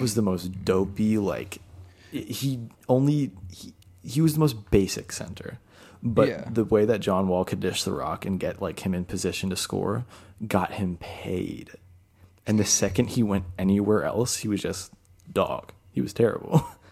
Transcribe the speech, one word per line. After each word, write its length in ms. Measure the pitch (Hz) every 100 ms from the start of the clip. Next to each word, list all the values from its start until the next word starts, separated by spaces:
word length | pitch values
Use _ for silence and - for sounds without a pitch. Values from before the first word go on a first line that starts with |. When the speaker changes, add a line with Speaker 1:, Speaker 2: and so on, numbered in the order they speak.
Speaker 1:
was 140 | 123 117
the 60 |
most 400 | 101 90 90 92 92
dopey, 520 | 92 95 92 107 107
like, 400 | 95 60 - - - - - - -
i-, 40 | 143
he 440 | - 110 139 127 117 - -
only, 420 | 127 139 147 139 - -
he, 200 | - - - - -
he 180 | - 127
was 120 | 160
the 60 | 147
most 320 | 151 113 -
basic 400 | 104 92 - -
center. 480 | - - - - - _ - - -
But 260 | 120 110 107
Speaker 2:
Yeah. 180 | - 120
Speaker 1:
the 160 | 117 104
way 200 | 107 107
that 140 | 107
John 280 | 98 92 95
Wall 180 | 90 95
could 140 | 98
dish 240 | 95 -
the 100 | 95
rock 320 | 73 69 80 -
and 140 | 92
get, 200 | 92 -
like, 180 | 92 -
him 160 | 95 90
in 100 | 87
position 460 | 92 92 - 95
to 40 | 92
score 500 | - 98 92 113 123 - - - 107
got 260 | 101 90
him 240 | - 92 87
paid. 720 | - - 101 92 95 - - - - - _ _ - _ -
And 100 | 107
the 80 | 98
second 440 | - 98 92 120
he 120 | 127
went 220 | 107 98 92 -
anywhere 440 | 95 101 104 107
else, 340 | 71 104 127 -
he 100 | 107
was 140 | 98
just 300 | 85 95 - - _ _ -
dog. 400 | 98 90 - - - _
He 100 | -
was 120 | 123
terrible. 520 | - 113 - - 165 -
<laughs> 40 | - -